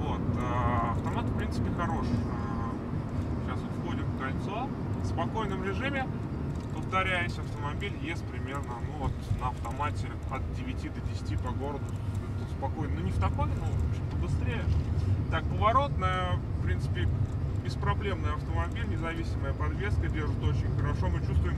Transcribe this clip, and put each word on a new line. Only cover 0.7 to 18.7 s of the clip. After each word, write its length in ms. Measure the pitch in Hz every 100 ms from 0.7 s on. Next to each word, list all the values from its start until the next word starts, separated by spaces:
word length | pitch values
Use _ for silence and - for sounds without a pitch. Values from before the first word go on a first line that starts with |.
| - -
автомат 340 | - - - 240
в 120 | -
принципе 340 | - - -
хорош. 340 | - 170 165 -
Э, 1400 | 240 - - - - - - - - - - - - -
щас 100 | -
вот 100 | - -
входим 240 | - - -
в 140 | -
кольцо. 480 | - - - 214 262 - - -
В 40 | -
спокойном 540 | - - 214 208 190
режиме, 440 | 185 196 269 277 262 - - - - - - -
повторяюсь, 600 | - 185 190 180 170 -
автомобиль 560 | - - - - - -
ест 220 | 302 - -
примерно, 480 | - 254 147 - - -
ну, 160 | - 135
вот, 60 | - - -
на 80 | 131
автомате 600 | - - - - - - - -
от 120 | - -
девяти 360 | - 254 - -
до 100 | -
десяти 360 | - - - -
по 140 | -
городу. 340 | - 135 - - - - - - -
Это 160 | -
спокойно. 420 | - - - - -
Ну, 60 | -
не 60 |
в 80 | -
такой, 280 | 269 - -
но, 180 | - -
в 240 | - -
общем, 140 | - -
побыстрее. 520 | - - - - - - - - - - - -
Так, 120 | 185 -
поворотная, 880 | - 196 175 190 - 190 185 180 180 - -
в 40 |
принципе, 440 | - - - - - - - - - -
беспроблемный 680 | - - 202 202 202 190 -
автомобиль, 540 | - - - -